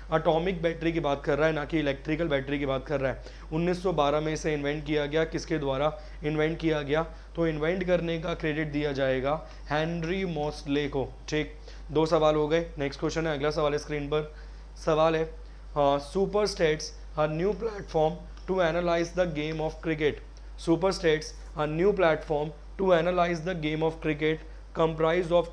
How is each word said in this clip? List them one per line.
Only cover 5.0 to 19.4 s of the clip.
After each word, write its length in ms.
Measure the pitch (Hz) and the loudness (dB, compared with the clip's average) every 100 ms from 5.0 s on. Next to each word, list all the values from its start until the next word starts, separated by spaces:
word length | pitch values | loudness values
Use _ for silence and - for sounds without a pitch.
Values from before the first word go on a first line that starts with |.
| 143 | 2
गया, 180 | 151 | 0
किसके 340 | 160 160 - 160 | 0 -2 -2 -2
द्वारा 340 | 139 135 151 156 - - | 0 0 0 -2 -12 -6
इन्वेंट 340 | 151 151 156 165 | -2 0 0 0
किया 220 | 160 156 | 0 0
गया? 200 | 143 147 165 - - - | 0 0 0 -6 -10 -2
तो 100 | 165 | 0
इन्वेंट 380 | 156 156 190 | 0 0 0
करने 340 | 180 180 165 165 | 2 2 2 -2
का 160 | 175 | -2
क्रेडिट 380 | 170 160 147 151 | -2 0 0 0
दिया 200 | 143 147 | 0 0
जाएगा 420 | 135 135 131 131 156 - - - | 2 2 2 2 -2 -4 -12 -2
हेनरी 540 | 147 160 170 160 190 190 | 0 0 -2 -2 -2 -2
मोस्ले 600 | 156 147 151 151 143 143 | -2 -4 -4 -2 0 0
को। 180 | 135 120 - - | -2 -4 -6 -4
ठीक, 260 | 156 151 - - - - | -2 -2 -6 -16 -14 -2
दो 140 | 147 160 | 2 4
सवाल 280 | 160 156 | 6 6
हो 140 | 151 151 | 4 4
गए। 180 | 160 165 - | 2 0 -4
नेक्स्ट 220 | 139 135 | -4 -2
क्वेश्चन 260 | 160 160 160 | -2 0 -2
है, 100 | 143 | 0
अगला 140 | 147 | 0
सवाल 220 | 151 151 | 2 0
है 60 | 147 | 0
स्क्रीन 300 | 147 151 143 | -2 -6 -2
पर, 240 | 151 151 - - - - - - | -2 -2 -10 -16 -16 -16 -6 0
सवाल 300 | 156 160 160 | 4 4 2
है, 80 | 160 - - - - | -2 -6 -16 -16 -6
हाँ, 240 | 151 143 143 143 | 2 4 4 0
superstats 840 | 190 190 202 208 - 165 156 - - - 151 | 0 2 2 0 2 2 2 -2 -12 -10 -2
a 120 | 156 | 0
new 240 | 156 185 185 | 2 0 -2
platform 600 | 220 208 - 160 156 175 - - - | -4 -6 -4 2 2 0 -12 -10 -2
to 120 | 185 | 2
analyze 500 | 170 165 175 170 170 | 2 2 2 2 0
the 120 | 170 180 | 0 0
game 260 | 147 | 0